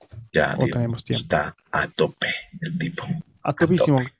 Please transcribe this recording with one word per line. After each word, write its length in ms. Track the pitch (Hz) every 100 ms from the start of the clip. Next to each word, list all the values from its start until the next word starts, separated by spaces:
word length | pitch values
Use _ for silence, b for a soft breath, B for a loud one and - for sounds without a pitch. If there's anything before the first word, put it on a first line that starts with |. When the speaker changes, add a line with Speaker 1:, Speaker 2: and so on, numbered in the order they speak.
| _ - -
Speaker 1:
Ya, 220 | 156 143 135
Speaker 2:
O 60 |
Speaker 1:
tío, 100 | 131
Speaker 2:
tenemos 300 | 127 117 113
tiempo. 160 | - 80
Speaker 1:
está 340 | - 78 76 - _
a 160 | 73 73
tope 400 | - 80 - - - - -
el 180 | 165 -
tipo. 260 | - - - 160 - _
Speaker 2:
A 80 | -
Speaker 1:
A 20 |
Speaker 2:
topísimo. 460 | - 160 180 - 139
Speaker 1:
tope. 140 | 127